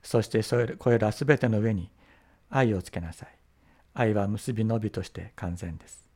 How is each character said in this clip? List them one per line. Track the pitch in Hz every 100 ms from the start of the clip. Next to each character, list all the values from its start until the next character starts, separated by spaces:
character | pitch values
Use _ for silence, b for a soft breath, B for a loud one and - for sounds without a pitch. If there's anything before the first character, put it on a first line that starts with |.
そ | - 120
し | 110
て | 113
そ | 110 120
れ、 | 117
こ | - -
れ | 117
ら | 107
す | - 139
べ | 143
て | 123
の | 107
上 | 113
に | 104 87 b b b b b _
愛 | 135 123
を | 98
つ | -
け | -
な | 82
さ | - -
い。 | _ _ _ b b b
愛 | - 117
は | 104 101
結 | 107 -
び | 113 110
の | 113
帯 | 104
と | -
し | 92
て | - 92 -
完 | 87 87
全 | 87 80
で | -
す。 | - _